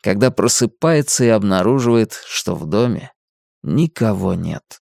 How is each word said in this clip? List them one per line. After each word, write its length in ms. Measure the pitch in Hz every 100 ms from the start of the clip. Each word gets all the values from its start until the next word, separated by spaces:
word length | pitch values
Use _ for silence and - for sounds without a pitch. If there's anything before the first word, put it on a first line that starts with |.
когда 300 | - 98 127
просыпается 920 | - 123 - - _ 160 160 143 -
и 40 | 120
обнаруживает, 920 | 110 101 95 92 135 120 117 110 - -
что 280 | - -
в 120 | 85 78
доме 460 | 98 120 104 - _ _ _ _ _
никого 720 | - 98 165 - 113 95 95
нет. 460 | 92 87 - _ - _